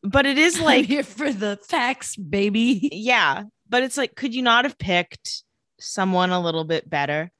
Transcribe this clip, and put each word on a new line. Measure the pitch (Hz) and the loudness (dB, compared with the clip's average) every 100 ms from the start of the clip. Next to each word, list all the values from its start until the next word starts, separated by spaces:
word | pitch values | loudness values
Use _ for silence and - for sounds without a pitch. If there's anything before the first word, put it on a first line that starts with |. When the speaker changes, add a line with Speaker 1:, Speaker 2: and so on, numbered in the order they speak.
Speaker 1:
But | 202 269 277 | 2 2 2
it | 277 | 4
is | 330 320 | 2 2
Speaker 2:
<laughs> | |
"I'm | 320 | 4
Speaker 1:
like | 262 233 | 4 4
Speaker 2:
here | 285 | -2
for | 277 - 294 | -2 -4 -4
the | 214 208 202 - | -2 -4 -6 -4
facts, | 330 247 262 - - | -2 -2 -4 -8 -12
baby." | 175 196 202 208 233 294 285 | -6 0 0 2 2 2 0
Speaker 1:
Yeah, | 170 220 247 160 139 208 _ _ | -4 0 2 2 0 -6 _ _
but | 240 | 0
it's | 262 277 | 0 -2
like, | 262 - | -6 -4
could | 262 | -6
you | 233 | -2
not | 247 233 | 2 2
have | 262 - | 2 -4
picked | 185 175 175 - - - _ _ _ _ | -2 0 0 -10 -14 -14 _ _ _ _
someone | - - 190 180 180 | -12 -2 0 2 2
a | 180 | 0
little | 170 160 | -2 -4
bit | 160 165 - | -2 -4 -2
better? | 151 143 147 170 _ | -4 -2 -2 -6 _